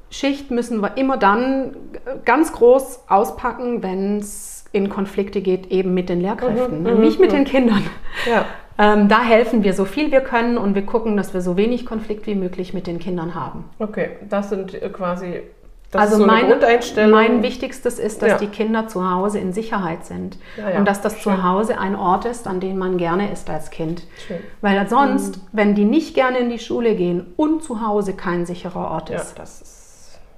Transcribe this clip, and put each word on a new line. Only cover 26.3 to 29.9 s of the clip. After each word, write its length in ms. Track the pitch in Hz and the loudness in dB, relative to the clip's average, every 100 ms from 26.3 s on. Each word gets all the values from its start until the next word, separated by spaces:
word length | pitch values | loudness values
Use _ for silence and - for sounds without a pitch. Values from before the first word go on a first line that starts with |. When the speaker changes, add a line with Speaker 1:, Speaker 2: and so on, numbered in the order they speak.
| 254 | 0
Speaker 1:
in 100 | 240 | -2
die 100 | 233 | -4
Schule 360 | - 247 233 180 | -6 -2 0 2
gehen 360 | 175 175 - - | 0 -2 -4 -2
und 260 | 302 320 | 0 0
zu 240 | - 220 226 | -4 -6 -2
Hause 280 | 208 196 | -2 -2
kein 320 | 185 196 175 175 | -6 -4 -4 -4
sicherer 440 | 175 180 180 180 | -8 -10 -8 -6
Ort 180 | 160 - | -6 -6
Speaker 2:
Ja, 60 | 175 | -8
Speaker 1:
ist. 220 | - - | -8 -14
Speaker 2:
das 220 | - - | -18 -20
ist 160 | - - - | -20 -20 -20